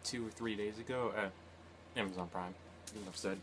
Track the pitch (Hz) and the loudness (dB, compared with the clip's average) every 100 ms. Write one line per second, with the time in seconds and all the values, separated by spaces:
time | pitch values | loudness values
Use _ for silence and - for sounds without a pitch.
0 | - 123 110 - 117 104 104 107 117 127 | -2 0 0 2 2 4 2 0 0 4
1 | 117 101 98 - - - - - - 123 | 4 6 2 0 -14 -16 -16 -16 -6 2
2 | 98 92 87 92 90 92 - - - 107 | 2 2 0 0 -2 -4 -12 -14 -10 -8
3 | 95 - 98 98 | -6 -2 0 0